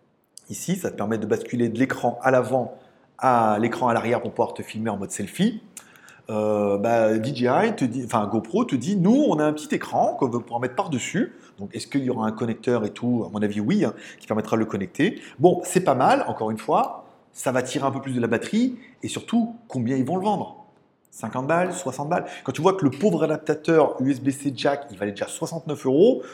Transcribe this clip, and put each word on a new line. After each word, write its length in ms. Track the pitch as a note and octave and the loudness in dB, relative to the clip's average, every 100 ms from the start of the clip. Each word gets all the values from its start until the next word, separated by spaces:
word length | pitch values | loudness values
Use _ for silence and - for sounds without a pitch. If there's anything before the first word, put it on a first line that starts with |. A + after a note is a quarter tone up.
| _ _ _ - - | _ _ _ -20 -14
Ici, 260 | - - F#3+ | -10 -4 -4
ça 160 | G2+ | -4
te 40 | F2+ | -4
permet 220 | G#2 A2 | -2 -2
de 80 | G#2 | 0
basculer 420 | A2+ - B2 A#2 | -2 0 0 0
de 100 | A2+ | 2
l'écran 380 | C3 - B2 - | 0 0 -2 0
à 80 | C3 | 4
l'avant 440 | B2+ A#2+ C3 A2+ - - _ _ - | 4 4 0 -4 -10 -20 _ _ -2
à 400 | C3 A#2+ A2 G#2+ | 2 4 4 2
l'écran 280 | A2+ - B2+ | 0 0 0
à 40 | |
l'arrière 280 | A#2 A2 A#2 | 2 2 -2
pour 80 | A#2 | -2
pouvoir 240 | - A2 | -2 -4
te 80 | - | -4
filmer 260 | G2+ A2 A2 | -10 -6 -4
en 80 | G2 | -4
mode 140 | F#2+ | -6
selfie. 520 | - G2 - G#3+ A#3 - - - - - - - | -8 -6 0 0 0 -10 -20 -20 -20 -20 -18 -6
Euh, 480 | G#2+ G#2+ G#2 G2+ G2+ | -2 2 2 2 2
bah, 400 | A2+ A#2 A2 A2 | 2 4 4 2
D 160 | A#2+ | 0
J 120 | A#2+ B2 | 0 2
I 280 | D3 A3+ | 4 2
te 100 | A3 | 0
dit, 200 | B3+ A3+ | -2 -2
enfin, 200 | A#2 A2+ G#2 | -2 0 0
GoPro 360 | A2 - G#3+ | -2 0 0
te 120 | A#3+ C3 | 0 -2
dit, « 200 | C#3 G3+ | 0 2
Nous, 260 | F3 C4 C#4 | 4 4 4
on 120 | D#3 | 2
a 40 | |
un 80 | D3+ | 0
petit 220 | D3+ - | -2 -4
écran 400 | E3+ - B2+ G3 | -4 -2 0 0
qu'on 140 | - C3+ | 0 -2
veut 100 | A#2 | -2
pouvoir 220 | - A#2+ | -6 -4
mettre 160 | B2+ E3 | -4 -4
par-dessus. » 580 | F#3+ B2 - - D#4 - - - | -2 -4 -2 -2 -2 -6 -20 -14
Donc, 160 | G2+ | -12
est-ce 140 | A#2 - | -10 -4
qu'il 160 | C#3+ | -2
y 60 | B2+ | -2
aura 140 | A#2+ | -2
un 80 | A2 | -2
connecteur 520 | A2 A#2+ A2+ - A#2+ | -2 -4 -2 0 0
et 60 | G#2 | 0
tout ? 340 | - A#2+ A#2+ G2 | -2 0 0 -2
À 40 | |
mon 120 | G#2 | -2
avis, 160 | G#2 G#2 | -2 0
oui, 260 | G#2 G3+ | 0 2
hein, 100 | C3 - - - | 2 -2 -12 -14
qui 80 | - | -4
permettra 260 | A2 A2 | -4 0
de 60 | A2 | 0
le 60 | A2 | 0
connecter. 540 | G2+ F#2+ - E3 - - - | -4 -4 0 0 -2 -10 4
Bon, 200 | E3+ - | 4 4
c'est 160 | - F#3 | 0 0
pas 160 | F3+ B2+ | 2 4
mal, 280 | D#3 C#4 B2+ | 4 4 0
encore 240 | - A2 | -4 -4
une 60 | A2 | -4
fois, 480 | - F3 C4 - - - _ | 0 2 2 -4 -18 -20 _
ça 180 | - C3+ | -8 -2
va 120 | B2+ | 0
tirer 220 | B2 C#3+ | 0 -2
un 60 | C3+ | -2
peu 100 | B2+ | -2
plus 120 | C3 | -4
de 80 | B2 | -2
la 80 | A#2 | 0
batterie, 500 | A2+ - G#3+ B3+ - - - | 0 0 0 0 -2 -12 -12
et 60 | - | -10
surtout, 480 | - - A#3 A3+ - - | -8 -2 0 0 -4 -8
combien 300 | C3 A#2 C3+ | -4 0 0
ils 80 | |
vont 120 | B2+ F#3 | 0 0
le 60 | |
vendre ? 320 | G3+ F#3 G#2 - - _ _ _ _ | 0 -2 -4 -12 -20 _ _ _ _
Cinquante 360 | - A2+ B2+ C#3 | -12 -8 -4 0
balles, 260 | E3+ F#3 | 0 0
soixante 380 | F3 - B2 D3 | -4 -6 -6 -2
balles. 160 | F3+ - - | -2 -4 -8
Quand 80 | - | -6
tu 80 | C3 | 2
vois 140 | F3 | 2
que 100 | F#3+ | 4
le 60 | C#3+ | 2
pauvre 340 | - G#3 E3+ | 2 2 2
adaptateur 720 | D3+ D3+ - D3+ - D#3+ C3+ - | 0 0 -2 -2 4 4 4 2
U 100 | C3 | 0
S 100 | C3+ | 0
B 80 | B2+ | -2
C 240 | C3+ D3 | -2 -4
jack, 320 | B2+ D3 C#3 - | -2 0 -2 -4
il 80 | F#2 | -6
valait 140 | G#2 | -6
déjà 140 | G2+ - | -4 -6
soixante-neuf 600 | - D#3+ E3 D#3 C#3+ C3+ | -6 -8 -8 -8 -4 2
euros, 360 | C#3 A3+ C4 - | 6 6 4 -4